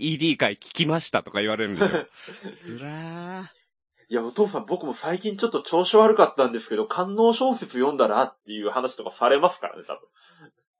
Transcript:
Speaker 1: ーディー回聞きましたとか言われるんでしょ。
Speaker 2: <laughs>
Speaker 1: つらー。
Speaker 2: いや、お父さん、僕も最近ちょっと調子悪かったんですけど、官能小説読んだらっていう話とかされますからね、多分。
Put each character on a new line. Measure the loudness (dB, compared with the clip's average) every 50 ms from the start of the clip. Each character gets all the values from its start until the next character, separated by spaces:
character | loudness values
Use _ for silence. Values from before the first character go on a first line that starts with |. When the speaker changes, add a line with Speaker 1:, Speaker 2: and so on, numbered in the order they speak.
| -4 -4 -2
Speaker 1:
ー |
デ | 0 0
ィ | 0 0
ー | 2
回 | 0 -2 -2
聞 | -4 -10 -14 -4
き | -2 -2
ま | 0 0 -2
し | -2 -2
た | -2 -4 -4
と | -2
か | -4 -4 -2
言 | -2
わ | -2 -2
れ | -2
る | -4 0
ん |
で | 0 0
し |
ょ。 | 0 0 -2 -4 -6 _
Speaker 2:
<laughs> | -20 -20 -20 -18 -16 -16 -16 -16
Speaker 1:
つ | -16 -16 -16 -14 -14
ら | -14 -14 -14 -14 -14 -14 -14 -14 -12 -12 -12 -12 -14
ー。 | -16 -18 _ _ _ _ _ _ _ _ _ _ _
Speaker 2:
い | -6
や、 | -4 -4
お | -4 -2
父 | 0 0
さ | 0 0 -6
ん、 | -6
僕 | -6 -6 -6 -6
も | -8 -8
最 | -6 -4 -4 -6 -4
近 | -4 -6 -4
ち | -2 -4
ょ | -2
っ |
と | -2 -4
調 | -4 0 0 0 2
子 | 6 8
悪 | 8 8 8 8
か | 6 6 4
っ | 6
た | 2 2 2
ん | 2
で | -2
す | -4 -4
け | -2
ど、 | -2 -2
官 | -2 -2 -4 -4 -4 0
能 | 4 4 4 4
小 | 4 2 0 0
説 | -2 -4 -6 -2
読 | 0 0 0 2
ん | 2
だ | 2 2
ら | 4 2 0
っ | 0 -2 _ _
て | -14 -10
い | -6 -6
う | -4
話 | -2 -2 -4 -4 -6
と | -8 -10
か | -12
さ | -4 0 2 4
れ | 4 4
ま | 4 2
す | 0 0
か | -8 -12
ら | -12
ね、 | -14 -14
多 | -14 -14
分。 | -14 -14 _ _ _ -20 -20 _ _ -20 -20 _ _ _ _ _ _